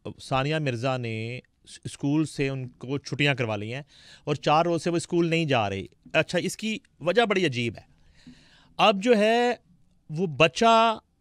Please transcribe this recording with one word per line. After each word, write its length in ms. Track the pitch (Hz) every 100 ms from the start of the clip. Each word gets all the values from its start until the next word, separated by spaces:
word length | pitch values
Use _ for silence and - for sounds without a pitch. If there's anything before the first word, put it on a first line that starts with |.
| -
सानिया 520 | - - 131 139 156
मिर्ज़ा 380 | 143 117 131 131
ने 440 | 117 110 113 123 - _ -
स-, 120 | - -
स्कूल 380 | - 143 151 151
से 240 | - 135
उनको 480 | 135 127 - 123 139
छुट्टियाँ 380 | - 135 147 131
करवा 200 | 117 107
ली 140 | 107
हैं 160 | 127 143 - - - -
और 80 | 147
चार 300 | 165 151 170
रोज़ 160 | 170
से 80 | 175
वो 100 | 170
स्कूल 300 | - 175 170
नहीं 180 | 165 156
जा 200 | 127 101
रहे। 200 | 98 - _ - 160
अच्छा, 220 | 147 180
इसकी 440 | 180 - 214 220 _ -
वजह 240 | 156 196 226
बड़ी 200 | 196 165
अजीब 300 | 120 117 -
है। 140 | - _ _ _ - - _ _ _ -
अब 200 | 190 196
जो 160 | 233 220
है, 440 | 214 233 240 - _ _ _ _ -
वो 160 | 156 185
बच्चा 760 | 127 165 - 226 226 226 220 _ _